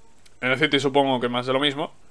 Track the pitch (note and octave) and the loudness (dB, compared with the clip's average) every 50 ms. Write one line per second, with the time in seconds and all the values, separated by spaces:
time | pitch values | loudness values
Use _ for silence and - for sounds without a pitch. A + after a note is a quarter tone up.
0 | - - - - - - - - - B2+ C3 B2+ D#3+ D3 C#3+ C#3 C3+ C#3+ C3 C#3+ | -20 -20 -20 -20 -20 -20 -12 -6 -2 -2 0 2 2 2 2 2 0 2 2 2
1 | C#3 C3+ C3 A#2+ B2 A#2+ B2 B2 B2 C3 C3 C3 C#3+ D3 C3+ C#3+ E3 - - - | 2 2 0 0 -2 -2 -4 -4 -2 -2 -2 0 0 -2 -2 -4 -6 -10 -10 -16
2 | - - | -20 -20